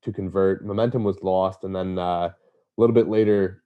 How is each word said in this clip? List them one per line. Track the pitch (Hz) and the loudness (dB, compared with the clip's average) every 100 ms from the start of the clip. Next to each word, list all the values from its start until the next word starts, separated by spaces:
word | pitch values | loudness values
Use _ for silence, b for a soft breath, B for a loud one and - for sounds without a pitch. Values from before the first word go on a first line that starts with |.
to | - | -8
convert. | 104 95 95 95 98 104 | -8 -4 0 2 0 -4
Momentum | 101 120 123 | -2 0 0
was | 104 98 | -2 -2
lost, | 95 92 95 95 95 | -2 0 0 -4 -8
and | 95 | -6
then, | 92 92 | -4 -4
uh, | 90 87 85 | -2 -2 -4
a | - _ _ _ - | -8 _ _ _ 0
little | 113 113 | 4 4
bit | 110 | 2
later | 110 107 104 95 95 | 2 4 2 0 -4